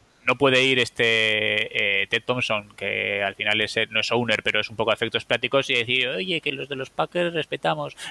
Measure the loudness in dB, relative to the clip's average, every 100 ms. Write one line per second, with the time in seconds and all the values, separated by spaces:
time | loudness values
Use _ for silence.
0 | _ _ -2 2 4 6 6 4 2 2
1 | 2 4 4 2 2 0 0 -2 0 0
2 | 0 -2 0 -2 -2 -4 -6 -8 -6 -4
3 | -2 -2 -2 -2 0 0 0 -2 -2 -2
4 | 0 0 2 0 0 -2 -2 -2 0 0
5 | -2 -4 -2 -2 0 0 2 -2 0 -2
6 | -2 -4 -4 -4 -4 -8 -8 -8 -6 -6
7 | -4 -2 -2 -4 -6 -4 -4 -4 -8 -12
8 | -4